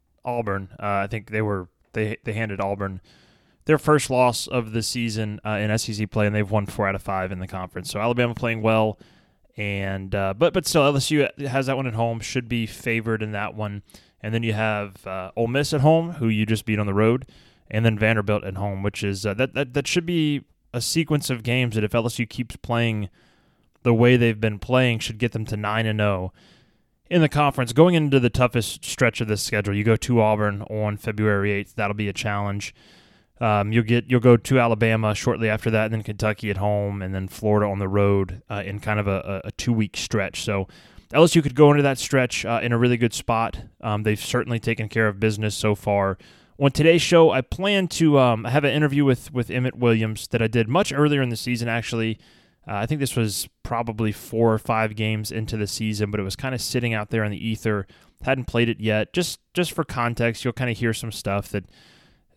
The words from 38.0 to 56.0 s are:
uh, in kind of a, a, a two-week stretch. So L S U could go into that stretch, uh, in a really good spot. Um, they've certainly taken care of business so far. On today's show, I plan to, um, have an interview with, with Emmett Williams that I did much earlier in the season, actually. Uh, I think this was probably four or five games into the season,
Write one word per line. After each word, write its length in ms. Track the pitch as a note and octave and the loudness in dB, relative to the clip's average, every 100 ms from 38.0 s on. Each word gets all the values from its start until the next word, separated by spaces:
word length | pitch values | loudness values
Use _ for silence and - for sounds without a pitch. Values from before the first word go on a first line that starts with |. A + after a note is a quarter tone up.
| G2+ G2+ F#2 F2+ - | 4 4 0 -6 -10
uh, 140 | G#2 | -8
in 140 | F#2+ G2+ | -6 -8
kind 220 | - G#2+ | -4 -2
of 80 | G2+ | 0
a, 320 | F#2+ - G2 | -2 -4 -8
a, 40 | - | -10
a 20 | |
two-week 460 | - - A2+ G#2+ - | -8 -2 0 0 -4
stretch. 480 | - A2+ F#2+ - | -4 -2 -4 -6
So 240 | - G2+ F#2+ - - - - | -4 -2 -4 -10 -20 -20 -2
L 120 | C#3+ | 4
S 100 | E3 | 6
U 80 | E3+ | 6
could 140 | C#3+ B2 | 2 6
go 160 | D3 | 8
into 100 | C#3+ | 8
that 160 | C#3 C3 | 4 0
stretch, 460 | - C3+ B2 - | 0 0 0 -2
uh, 160 | F#2+ A#2 | -2 -2
in 80 | A#2+ | 0
a 80 | A#2 | 2
really 180 | B2 A#2+ | 2 4
good 160 | A#2 | 0
spot. 460 | - - A2+ A2+ - - _ | -2 -2 -2 -2 -6 -14 _
Um, 240 | A2+ G#2 | -6 -2
they've 160 | G#2+ G#2+ | 0 -2
certainly 400 | - B2 - A#2 | -2 -4 -2 -4
taken 280 | A2+ A2+ G#2+ | -2 -4 -4
care 200 | A2+ A2 | 0 0
of 100 | G2 | 2
business 380 | A2 G#2 G#2+ G2 | 0 0 -2 -2
so 180 | G#2+ | 0
far. 420 | G#2 - G2+ G2 F#2 - - _ - | 0 0 2 2 -2 -10 -20 _ 0
On 120 | C#3 | 0
today's 300 | - D#3 E3+ | 4 4 4
show, 300 | - E3+ D#3+ | 6 6 8
I 100 | C3 | 6
plan 480 | - - G3 G3+ F3+ | -2 -4 0 0 0
to, 300 | - D#3+ C#3+ | 2 4 6
um, 260 | B2+ A2+ | 4 2
have 200 | A#2+ C#3 | 0 0
an 100 | C#3+ | 2
interview 280 | C#3+ D3+ C#3+ | 2 2 2
with, 300 | C#3 B2+ - | 4 2 0
with 180 | B2 A#2 | -6 -4
Emmett 260 | B2+ B2+ - | -2 -4 0
Williams 520 | A#2+ A2+ A2 A2 - | 2 2 0 -4 -4
that 140 | A#2+ | -2
I 40 | A2+ | 0
did 220 | A#2 A2 | 2 2
much 240 | D3+ G#3 | 2 0
earlier 300 | C#3 D3+ D3 | 2 2 2
in 80 | B2+ | 0
the 60 | A2+ | -4
season, 320 | - A#2+ A#2 | -4 -4 -2
actually. 500 | A2+ A2 A#2 A2+ G#2+ _ _ _ _ - | -4 -2 -2 -2 -4 _ _ _ _ -8
Uh, 60 | |
I 100 | G2+ | -4
think 160 | A2 D3+ | -2 -2
this 160 | C3+ - | -2 0
was 320 | A2 F#2+ - _ | -2 -2 -10 _
probably 500 | - A#2 A#2 G#2+ A2+ | -8 -6 -6 -2 -4
four 400 | G#2 - A2+ A#2 | -4 -6 2 4
or 60 | G#2+ | 2
five 360 | - A2+ A2 | 0 -2 -2
games 380 | G#2+ G#2+ G#2+ G#2+ | -2 -2 -2 -4
into 240 | - A2 G#2+ | -6 -4 -4
the 100 | G#2 | -4
season, 440 | - A2 G#2+ | -4 -4 -2